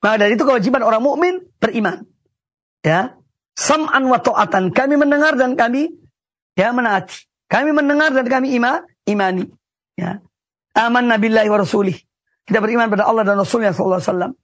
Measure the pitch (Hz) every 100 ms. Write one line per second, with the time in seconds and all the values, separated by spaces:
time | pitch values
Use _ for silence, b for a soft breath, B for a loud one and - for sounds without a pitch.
0 | 202 220 208 220 277 254 196 262 226 220
1 | 254 285 359 370 - _ - 226 202 160
2 | - _ _ _ _ _ _ _ 151 165
3 | 196 - _ _ _ - - 302 311 269
4 | 262 240 254 226 208 196 190 175 269 294
5 | 285 285 302 285 254 254 233 254 320 339
6 | _ _ _ _ _ - 202 247 240 196
7 | 185 - _ _ _ 214 285 302 285 285
8 | 311 262 247 262 262 247 240 311 - _
9 | - 208 190 185 - - _ _ _ -
10 | 175 196 _ _ _ _ _ - 233 240
11 | 247 226 220 220 214 208 196 220 196 -
12 | _ _ _ _ _ 208 214 233 226 202
13 | 208 226 202 202 190 240 214 170 190 185
14 | - 185 185 -